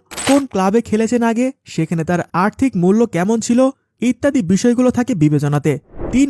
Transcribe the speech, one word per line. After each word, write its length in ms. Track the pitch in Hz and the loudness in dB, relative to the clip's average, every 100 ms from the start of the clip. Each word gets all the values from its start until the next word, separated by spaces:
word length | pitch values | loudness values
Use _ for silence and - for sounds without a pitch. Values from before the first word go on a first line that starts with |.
| - - | -8 -8
কোন 160 | - 277 269 | 0 2 2
ক্লাবে 340 | 196 190 233 | -2 0 0
খেলেছেন 400 | - 214 226 240 | 0 -2 0 0
আগে, 240 | 233 226 262 - | 0 0 -4 -6
সেখানে 380 | - - 160 165 | -10 -6 -4 -4
তার 160 | 156 175 - 226 | -2 -4 -2 -2
আর্থিক 340 | 214 - 269 180 | -2 0 -2 2
মূল্য 240 | 180 220 233 | 2 2 0
কেমন 320 | 170 196 226 | 0 0 -2
ছিল, 200 | - 240 262 - _ _ | 0 2 2 -2 _ _
ইত্যাদি 380 | 240 - 285 277 | -4 0 0 0
বিষয়গুলো 480 | 170 190 240 240 247 | 0 2 2 2 0
থাকে 220 | 247 247 | 0 -2
বিবেচনাতে। 580 | 190 151 151 143 147 156 131 - - - | 0 2 2 0 0 -2 -4 -8 -12 -4
তিন 180 | 254 | 0